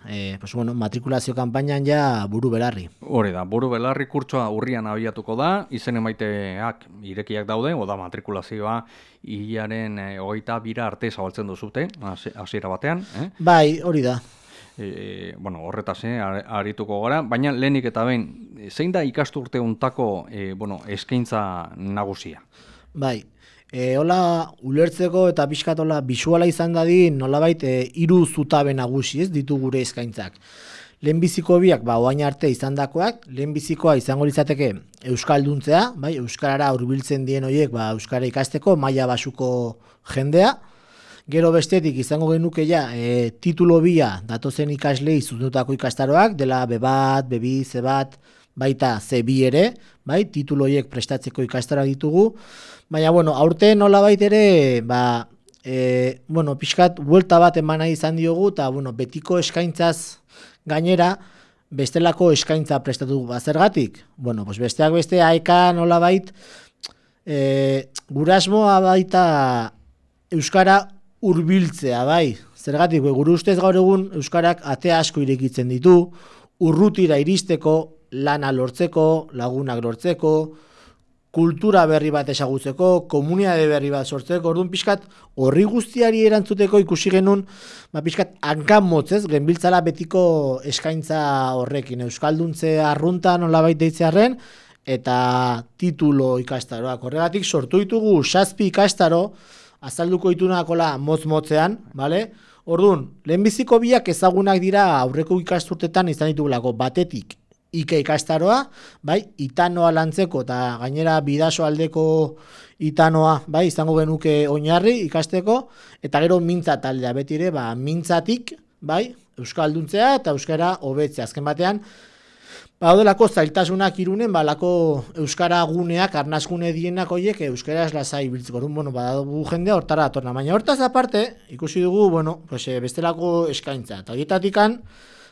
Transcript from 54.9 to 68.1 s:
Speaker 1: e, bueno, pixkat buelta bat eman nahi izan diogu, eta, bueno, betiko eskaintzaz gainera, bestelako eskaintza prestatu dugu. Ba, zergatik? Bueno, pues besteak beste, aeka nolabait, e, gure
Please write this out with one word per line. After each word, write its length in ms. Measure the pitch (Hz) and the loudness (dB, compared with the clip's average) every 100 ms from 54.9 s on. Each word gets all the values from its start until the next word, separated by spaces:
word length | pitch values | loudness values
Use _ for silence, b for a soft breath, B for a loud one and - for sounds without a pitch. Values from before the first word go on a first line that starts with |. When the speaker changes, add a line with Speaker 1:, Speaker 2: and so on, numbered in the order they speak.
| 123 123 117 113 _ _ _ | 0 2 0 -6 _ _ _
Speaker 1:
e, 560 | 127 131 127 127 127 127 - | -8 -2 0 2 0 -4 -4
bueno, 300 | 160 151 143 | -2 -2 -4
pixkat 380 | 156 - 180 175 | -2 4 4 2
buelta 380 | 143 185 185 170 | 4 4 6 6
bat 160 | 175 170 | 6 4
eman 220 | 156 156 | 0 0
nahi 140 | 165 160 | -2 -2
izan 220 | 160 165 | -2 0
diogu, 300 | 165 165 202 | 0 2 0
eta, 160 | 196 135 | 0 -4
bueno, 220 | 135 135 | -4 -6
betiko 460 | 117 123 151 - 180 | -6 -8 -8 -2 -2
eskaintzaz 800 | 156 170 170 160 170 165 - - _ B B B 156 | -2 -4 -4 0 0 0 -8 -18 _ B B B -6
gainera, 460 | 151 175 175 175 196 b b b b _ | -2 2 4 2 0 b b b b _
bestelako 640 | 139 131 170 170 160 175 143 | -4 -2 2 2 4 4 4
eskaintza 460 | - 156 147 139 | 2 -2 -2 -2
prestatu 300 | 139 123 135 | -4 -6 -4
dugu. 160 | 139 120 | -4 -4
Ba, 100 | 120 | -6
zergatik? 600 | 156 156 202 160 110 - _ - | -2 2 2 2 -4 -6 _ -10
Bueno, 260 | 120 110 | -6 -6
pues 160 | 101 101 | -8 -6
besteak 320 | 120 - 156 | -4 2 2
beste, 300 | 170 160 180 | 2 2 4
aeka 480 | 165 165 165 175 180 | 4 4 4 4 4
nolabait, 600 | 170 170 170 175 190 190 B B B B _ B B B B - | 4 2 4 4 2 -2 B B B B _ B B B B -6
e, 600 | 143 135 135 135 135 131 - | -2 0 0 0 -2 -4 -14
gure 240 | - | -8